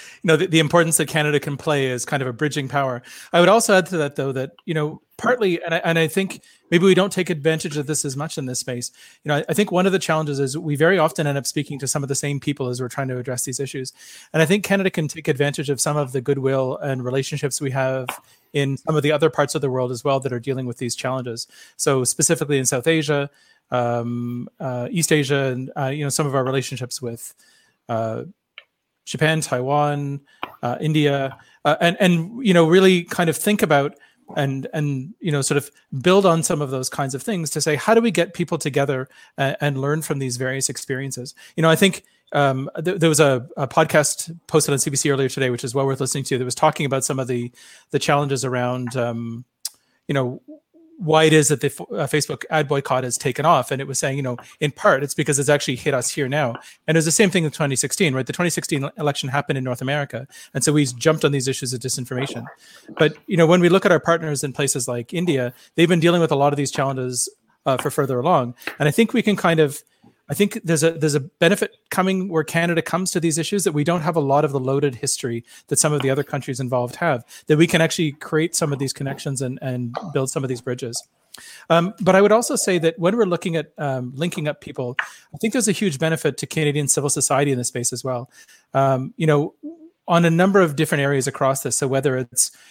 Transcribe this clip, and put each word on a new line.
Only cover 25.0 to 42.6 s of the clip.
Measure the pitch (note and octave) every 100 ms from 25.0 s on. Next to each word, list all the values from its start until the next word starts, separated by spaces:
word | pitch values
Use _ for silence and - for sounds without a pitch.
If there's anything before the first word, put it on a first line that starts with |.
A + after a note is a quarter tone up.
| D3+
Asia | D3+ C3 C#3+ C3+
and, | B2 C3 D#3
uh, | C3+
you | D3 C#3+
know, |
some | - D3
of | C3+
our | B2+
relationships | C3+ - A#2+ B2 -
with, | B2+ A#2 - - _ _ _ _ -
uh, | A2+ A2+ A2+ E3 - _ - - _ _ _ -
Japan, | - D#3 D#3+
Taiwan, | - B2 C3 D3 D3 C#3+ C#3+ C#3+ _ _ - -
uh, | A#2+ B2+
India, | D#3 D#3 D3 C#3 C3+ - _ _ C#3
uh, | D#3
and, | E3+ -
and, | F3+ E3+ E3+ A#3+ A#3
you |
know, | E3+ D#3+
really | F#3 F#3+ F3+
kind | F3 - E3
of | -
think | G#3 G#3
about | F#3+ C#3+ D3 - _ _ - -
and, | C#3 C3+ -
and, | D#3+ D3 C3+ C#3+ -
you | F3+
know, | D3
sort | C3+ C#3+
of | - _ _ C3+
build | F3+ F#3+ F#3+
on | E3
some | D#3+ E3
of | C3+
those | C3 C3
kinds | - C#3
of | C3
things | - F#3 D#3
to | D#3
say, | D#3 C#3+
"How | -
do | A3+
we | A#3
get | E3+ E3+
people | - E3+ E3
together | D3+ C3+ C#3 C3 C3 _ - -
a-, | C#3 -
and | D3 C3+
learn | C#3 D#3
from | D3+ C#3+
these | C3 A#2+
various | C3 C3+ C3+
experiences?" | C3 - C3 C3+ B2+ A#2+ - - -
You |
know, | D#3+
I | D#3+
think, | G3 - - _ _
um, | D3 C#3 C3